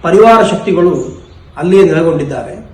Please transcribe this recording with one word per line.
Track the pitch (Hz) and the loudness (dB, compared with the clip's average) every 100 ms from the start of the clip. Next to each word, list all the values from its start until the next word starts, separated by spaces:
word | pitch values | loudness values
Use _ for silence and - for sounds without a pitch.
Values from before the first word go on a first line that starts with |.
ಪರಿವಾರ | 165 190 226 226 - | 2 4 4 4 2
ಶಕ್ತಿಗಳು | 185 - 175 175 - - - - - - 143 | -4 -4 0 0 -2 -8 -16 -20 -20 -20 -8
ಅಲ್ಲಿಯೇ | 170 196 175 | 0 2 2
ನೆಲೆಗೊಂಡಿದ್ದಾರೆ. | 156 165 151 143 - - - - | 2 -2 -4 -6 -10 -12 -16 -20